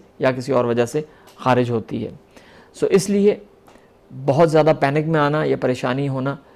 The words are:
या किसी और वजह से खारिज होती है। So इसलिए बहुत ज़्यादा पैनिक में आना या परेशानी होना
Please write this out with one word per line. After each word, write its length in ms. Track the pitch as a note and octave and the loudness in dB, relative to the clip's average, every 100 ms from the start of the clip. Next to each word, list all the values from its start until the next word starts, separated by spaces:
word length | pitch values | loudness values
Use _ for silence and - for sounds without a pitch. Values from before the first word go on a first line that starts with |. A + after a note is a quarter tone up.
| - - | -12 -4
या 120 | C3 | -4
किसी 200 | B2+ B2+ | -2 -2
और 140 | B2+ A#2+ | -2 0
वजह 200 | A#2 A#2+ | 0 -2
से 220 | D3+ D3+ - - - | -4 -8 -14 -20 -6
खारिज 320 | C3 B2 A#2+ | 0 0 0
होती 320 | A#2 - A2+ | -2 -6 -8
है। 180 | A2 - _ - - - - - | -10 -12 _ -20 -20 -20 -20 -4
So 80 | |
इसलिए 580 | - G3 G3+ G3+ G3+ G3+ - _ _ - _ _ _ | 0 0 0 2 2 0 -6 _ _ -20 _ _ _
बहुत 360 | C3 C#3 C#3 E3+ | -10 -2 4 4
ज़्यादा 240 | D#3 D3+ | 4 4
पैनिक 340 | D#3 C#3 D3 D#3 | 2 2 0 0
में 140 | D#3 | 0
आना 240 | C#3+ D3+ | 0 0
या 120 | D3 C3 | 0 0
परेशानी 500 | C3 B2 B2+ C3 C#3+ | -2 -2 -2 -2 -4
होना 320 | C3+ C3+ C#3 - | -4 -6 -8 -12